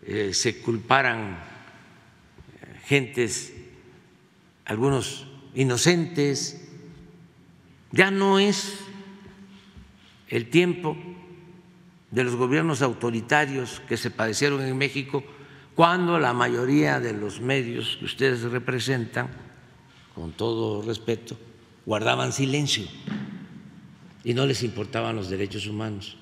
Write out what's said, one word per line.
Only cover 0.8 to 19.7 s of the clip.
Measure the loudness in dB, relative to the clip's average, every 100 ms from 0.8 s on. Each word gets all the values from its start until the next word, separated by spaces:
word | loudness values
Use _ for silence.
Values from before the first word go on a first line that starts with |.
| 4 4 4 0 -4 -8 -12 -18 -20 -20 -20 -20 -20 -20 -20 -20 -20 -20 -20 -18
gentes, | 2 2 2 0 0 -2 -8 -16 -18 -20 -20 -20 -20 _ _ _ _ _
algunos | -6 0 2 2 -2 -8 -14 -20 -12
inocentes. | 0 2 4 6 4 2 0 0 0 -4 -10 -18 -20 -20 -20 -20 -20 -20 -20 -20 -20 -20 -20 -6
Ya | 4 6
no | 6 6 8
es | 6 4 -2 -10 -12 -14 -16 -18 -20 -20 -20 -20 -20 -20 -20 -20 -20 -20 -4
el | -4 4
tiempo | 4 4 2 -4 -6 -10 -16 -18 -20 -20 -20 -20 -20 -20 -20 _
de | -2
los | 0
gobiernos | 0 2 2 2 2
autoritarios | 0 0 -2 -2 2 2 4 -2 -6 -10 -4
que | -4
se | -4
padecieron | -2 -2 2 2 2
en | -2 0
México, | -2 -2 -4 -4 -6 -18 -20 -20 -10
cuando | 4 6 6 2 4
la | 4
mayoría | 4 2 2 4 4 4 2
de | 0
los | -4 -6 -4
medios | 0 0 0 -4 -4 -6
que |
ustedes | -6 0 2 2
representan, | 0 -2 -2 -2 0 0 0 -4 -6 -8 -18 -20 -20